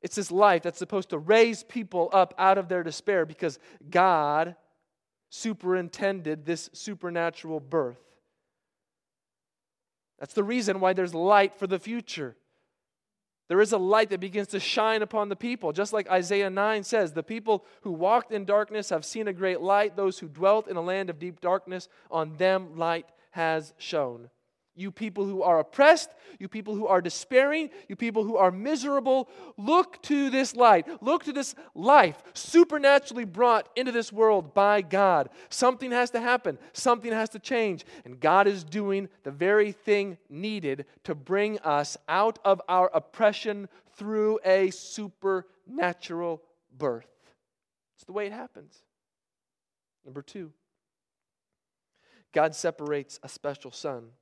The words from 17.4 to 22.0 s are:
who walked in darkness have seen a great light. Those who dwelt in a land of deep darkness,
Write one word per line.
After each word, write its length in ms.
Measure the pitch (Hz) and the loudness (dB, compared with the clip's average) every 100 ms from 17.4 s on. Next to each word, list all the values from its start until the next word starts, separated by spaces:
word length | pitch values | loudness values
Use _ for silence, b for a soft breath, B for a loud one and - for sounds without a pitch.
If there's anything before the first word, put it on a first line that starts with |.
| 220 208 b b | -2 -2 b b
who 100 | 214 | -10
walked 400 | 165 180 233 226 | -2 2 0 0
in 140 | 214 196 | -8 0
darkness 460 | 202 208 214 202 | 0 0 -6 -4
have 120 | 165 | -6
seen 240 | 151 226 214 | -6 -8 -8
a 60 | |
great 260 | 180 190 180 | -4 -4 -2
light. 380 | 180 202 208 185 | 2 2 2 0
Those 220 | 196 185 | -4 -4
who 100 | 196 | -14
dwelt 400 | 147 190 214 214 | -2 2 2 0
in 80 | 180 | -6
a 40 | |
land 280 | 170 190 190 | -4 -4 -6
of 100 | 156 | -8
deep 220 | 175 160 | -12 -8
darkness, 480 | 180 190 190 185 - b | -2 -2 -4 -12 -14 b